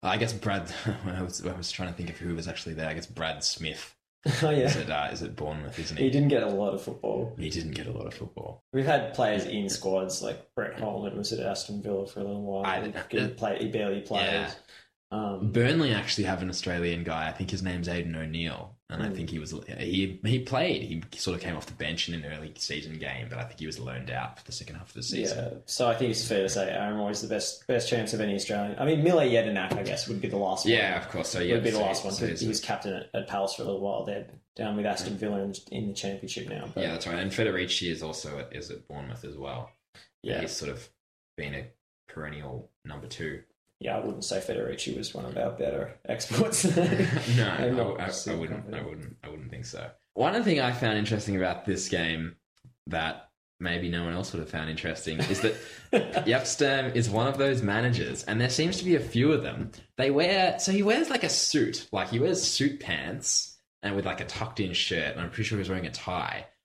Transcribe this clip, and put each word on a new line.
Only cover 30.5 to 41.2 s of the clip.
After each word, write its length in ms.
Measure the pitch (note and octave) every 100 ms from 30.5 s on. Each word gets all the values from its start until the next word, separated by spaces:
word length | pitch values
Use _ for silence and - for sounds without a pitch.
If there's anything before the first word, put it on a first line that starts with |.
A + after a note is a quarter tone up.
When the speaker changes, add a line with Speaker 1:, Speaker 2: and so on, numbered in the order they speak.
| F#2
Speaker 2:
one. 80 | -
Speaker 1:
Yeah, 260 | A2+ G2+ F2
of 120 | -
course. 180 | F2+ E2
So, 120 | F#2
yeah, 160 | F2 A2+
Speaker 2:
Would 80 |
be 60 | A2+
the 40 | G#2+
Speaker 1:
so, 60 |
Speaker 2:
last 220 | G2 F#2+ G2+
one, 80 |
Speaker 1:
so 60 | G2
Speaker 2:
'cause 100 | A#2
Speaker 1:
he's 100 | E2
Speaker 2:
he 80 | A2+
was 120 | G#2+
captain 340 | - G#2+ G#2
at, 160 | F#2+ -
at 160 | G2 G2
Palace 240 | G2+ G2
for 120 | -
a 20 | A2+
little 160 | G2
while 240 | G2 G2+ G2+
there, 180 | G2+ - - _ -
down 200 | A2 G#2
with 80 | G#2
Aston 320 | G2+ G#2 G2+
Villa 240 | G#2 G2+
in, 100 | G2 F#2+ -
in 180 | - G#2
the 40 |
Championship 540 | G2 G2 G2 - - -
now. 220 | - -
But 100 | -
Speaker 1:
Yeah, 80 | E2
that's 140 | E2 F#2
right. 120 | F2
And 120 | F#2+
Federici 600 | F#2+ F#2 F2+ F2+ - F2+
is 100 | D#2+
also 360 | D#2+ D#2 D2+ C#2+
at, 180 | C2+ -
is 140 | D2
at 180 | - -
Bournemouth 380 | D2 C#2 A#1+ C2+
as 100 | C#2
well. 360 | C2+ B1 A#1 _ _ - - _
Speaker 2:
Yeah. 180 | - -
Speaker 1:
He's 120 | -
sort 180 | - D2+
of 180 | B1+ - _ _ _